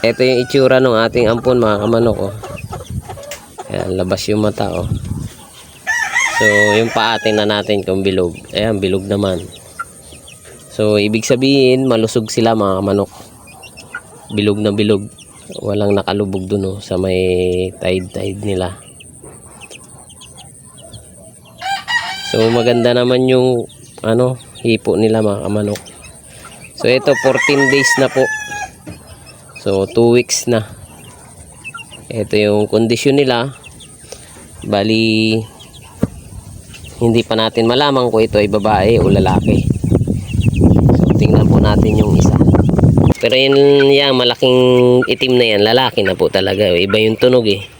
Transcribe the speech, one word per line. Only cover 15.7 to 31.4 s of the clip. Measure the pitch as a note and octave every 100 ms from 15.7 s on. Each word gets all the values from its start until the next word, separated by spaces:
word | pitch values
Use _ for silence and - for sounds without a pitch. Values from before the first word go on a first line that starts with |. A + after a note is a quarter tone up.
| G#2 G2+
nakalubog | G2+ F#2+ G2+ G2+ F#2+ F#2
dun, | G2+ F#2+
oh, | G2
sa | - F#2
may | F#2+ F#2 F#2 F2+ F#2 F2+ F#2 -
tide-tide | F#2 F#2 F#2 - G2 G2+
nila. | G#2 F#2+ F2+ F2+ - - - - - - - - - - - - - - - C6+ - - - - - C6+ - - - - - - F#5 G5 - A#5+ - - -
So, | - A2+
maganda | A#2+ A#2 A#2+ A#2 B2
naman | B2 B2+ B2+
yung, | B2+ B2+ B2 - - - -
ano, | G#2+ A#2 B2+ B2+ - - A#2+
hipo | A2 - F#2
nila, | A2 A2
mga | G#2+ G2+ F#2+
kamanok. | G#2 G#2 G#2 - - - - - - - - -
So, | - A2
ito, | B2+ D3 C3+
fourteen | C3+ B2+ - C#3+ C3+
days | C#3 C3+ -
na | C3+
po. | C3+ C3 G#5+ - G#5 F#5+ - - - - - - - - -
So, | - G2 G2
two | - A#2+ A#2+
weeks | B2 - -
na. | A#2 G#2 - - - - - - -